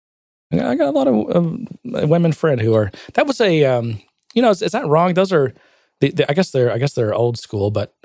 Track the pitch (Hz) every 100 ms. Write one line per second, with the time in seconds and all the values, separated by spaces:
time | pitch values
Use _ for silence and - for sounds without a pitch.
0 | _ _ _ _ - 165 247 277 285 294
1 | 269 214 - 175 165 - - - 240 -
2 | 151 170 165 147 160 123 113 110 104 -
3 | - - 285 254 208 160 139 123 117 107
4 | _ _ _ 226 240 180 180 214 156 156
5 | 180 180 190 170 127 - _ _ _ -
6 | 139 - 143 147 185 135 120 110 139 -
7 | 107 101 120 117 - 104 101 104 104 _